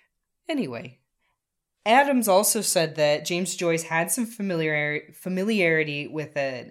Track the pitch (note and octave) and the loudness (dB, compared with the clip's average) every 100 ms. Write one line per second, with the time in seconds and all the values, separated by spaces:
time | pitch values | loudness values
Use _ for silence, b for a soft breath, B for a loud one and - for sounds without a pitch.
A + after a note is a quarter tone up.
0 | B _ _ _ - D4+ D#3 A#2 - - | B _ _ _ -6 -4 -4 -8 -12 -20
1 | _ _ _ _ _ _ _ _ G#3 B3 | _ _ _ _ _ _ _ _ 4 4
2 | C#4+ B3+ G#3 F#3 G#3 A3 G3+ F#3 D#3+ D3+ | 4 2 4 4 4 0 0 0 0 2
3 | D3 D3 D#3+ F3 F3+ - F3 E3 E3 E3 | 2 2 0 -2 -2 -2 0 0 0 -2
4 | F3 - A3+ - G3 E3 D#3 D3+ D3 D3 | 0 -2 -4 -4 -4 -2 0 0 -2 -4
5 | - - F#3 F#3 G3+ G#3+ E3+ D#3+ D#3 C#3+ | -8 -12 -6 -2 0 2 4 4 0 -4
6 | C#3+ D#3 C#3+ D3 C#3 B2 A#2 | -6 -8 -6 -4 -4 -6 -12